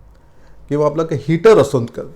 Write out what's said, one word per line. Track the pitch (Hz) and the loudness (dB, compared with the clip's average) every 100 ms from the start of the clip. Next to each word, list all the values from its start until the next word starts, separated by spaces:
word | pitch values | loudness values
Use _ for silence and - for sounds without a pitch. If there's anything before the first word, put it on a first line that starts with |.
| - - _ - - - - | -20 -20 _ -20 -20 -20 -8
किंवा | 143 151 | -2 -2
आपलं | 151 | -2
काही | 160 143 - | -4 -6 -4
हीटर | 165 226 208 | 2 4 4
असतो, | 135 131 117 - - | 4 -2 -4 -10 -16